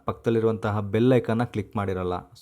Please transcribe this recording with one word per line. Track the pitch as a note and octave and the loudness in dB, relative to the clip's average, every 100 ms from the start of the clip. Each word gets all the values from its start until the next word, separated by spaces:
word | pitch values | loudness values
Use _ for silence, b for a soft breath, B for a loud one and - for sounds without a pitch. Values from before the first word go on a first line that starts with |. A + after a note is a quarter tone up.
ಪಕ್ಕದಲ್ಲಿರುವಂತಹ | - - B2 A2+ A2 G#2+ A2 G#2 | -8 -4 0 2 2 0 -2 -2
ಬೆಲ್ | G2+ A2 B2 | -2 2 4
ಐಕಾನ್ನ | B2+ A#2 A2+ | 4 2 -2
ಕ್ಲಿಕ್ | A#2+ G#2+ G2 G#2+ | -2 -4 -6 -4
ಮಾಡಿರಲ್ಲ. | G2 F#2 F2+ F2+ - - | -4 -4 -4 -4 -8 -8